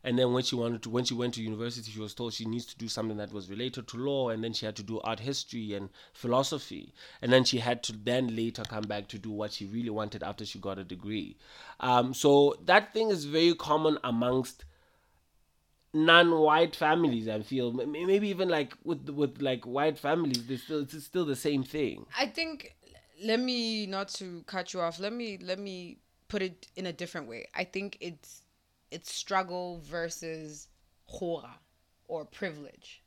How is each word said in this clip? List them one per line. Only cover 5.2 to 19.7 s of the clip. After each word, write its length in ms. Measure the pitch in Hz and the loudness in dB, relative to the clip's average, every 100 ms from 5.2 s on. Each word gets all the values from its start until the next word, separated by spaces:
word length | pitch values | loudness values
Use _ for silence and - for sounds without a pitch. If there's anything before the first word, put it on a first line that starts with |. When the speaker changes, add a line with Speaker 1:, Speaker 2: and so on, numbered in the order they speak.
Speaker 1:
history 540 | 120 139 - 120 107 | -4 -6 -6 -8 -6
and 160 | 101 98 - - | -6 -8 -14 -20
philosophy. 800 | - 117 123 135 143 - 80 - - - - | -8 2 2 2 -4 -8 -14 -14 -20 -20 -6
And 100 | 120 | 6
then 140 | 127 | 8
she 140 | 123 127 | 8 2
had 240 | 120 120 | 0 0
to 80 | - | -2
then 420 | 107 107 123 127 | -4 0 2 2
later 280 | 113 113 117 | 0 -2 -4
come 220 | 107 110 | -8 -6
back 240 | 104 104 98 | -4 -6 -8
to 100 | 107 | -10
do 120 | 110 | -8
what 220 | 104 107 | -6 -6
she 140 | - 98 | -6 -6
really 240 | 113 120 | -4 -2
wanted 320 | 107 104 101 | -2 -4 -6
after 240 | 95 104 107 | -8 -8 -10
she 120 | 101 | -8
got 200 | 98 95 | -6 -6
a 60 | |
degree. 520 | 90 92 101 107 - - - - - - | -8 -10 -6 -6 -6 -12 -20 -20 -20 -4
Um, 340 | 127 123 127 | 4 4 4
so 420 | 131 147 143 143 - | 4 8 10 8 4
that 300 | - 190 208 | 6 6 6
thing 160 | 220 220 | 0 2
is 160 | 185 143 | 2 0
very 280 | 156 170 | 4 6
common 440 | 160 156 151 156 147 | 4 2 4 4 2
amongst 600 | 127 117 120 131 123 - - _ _ _ _ _ _ _ _ _ _ _ _ | 0 2 2 2 0 -10 -20 _ _ _ _ _ _ _ _ _ _ _ _
non-white 840 | 156 160 170 170 165 151 156 170 | 4 10 10 10 8 8 8 4
families, 540 | - 156 165 160 117 110 | 2 2 4 4 2 -2
I 140 | 107 | -4
feel. 360 | 107 135 120 120 | -2 -2 0 -2
M-, 160 | 127 | -4
m-, 120 | 147 180 | -2 2
maybe 220 | 196 208 | 4 2
even, 180 | 185 185 | 0 2
like, 240 | 160 143 - | 2 0 -6
with, 260 | 156 151 135 | -6 -4 -4
with, 320 | 143 143 123 | -2 -2 0
like, 240 | 139 123 | -2 -2
white 320 | 123 | -2